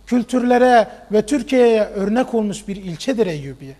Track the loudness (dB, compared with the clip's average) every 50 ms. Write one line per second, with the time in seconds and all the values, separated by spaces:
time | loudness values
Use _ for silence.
0 | -8 -2 -2 -2 -2 0 -2 -2 2 2 2 4 4 6 6 4 4 2 -2 -18
1 | -8 -2 0 0 0 0 -2 -4 -2 0 2 4 4 4 4 2 0 -2 -4 -4
2 | -4 -2 0 -2 -2 -2 -2 -2 -2 -2 -6 -8 -10 -10 -10 -10 -10 -10 -10 -8
3 | -4 -4 -2 0 0 -2 -4 -8 -10 -12 -14 -14 -16 -18 -18